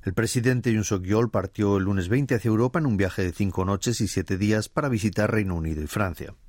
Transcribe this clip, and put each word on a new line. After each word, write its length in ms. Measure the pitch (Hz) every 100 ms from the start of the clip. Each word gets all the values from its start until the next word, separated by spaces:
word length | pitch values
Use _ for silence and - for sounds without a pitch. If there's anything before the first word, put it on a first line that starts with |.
El 120 | -
presidente 580 | 95 110 127 120 123 117
Yoon 140 | 110 104
Suk 180 | 101
Yeol 260 | 92 107 120
partió 460 | 107 95 - 104 101
el 80 |
lunes 240 | 95 98 87
veinte 260 | 123 139
hacia 140 | 120 117
Europa 320 | 107 127 170
en 60 | 151
un 100 | 101
viaje 260 | 95 -
de 120 | 92
cinco 320 | 85 101 92 92
noches 340 | 98 - 117
y 80 | 104
siete 300 | - 92 98
días 320 | 104 107 104
para 180 | - 147
visitar 420 | 117 104 92 107
Reino 260 | 110 98 85
Unido 260 | 80 78
y 60 | 76
Francia. 480 | - 98 82 73 -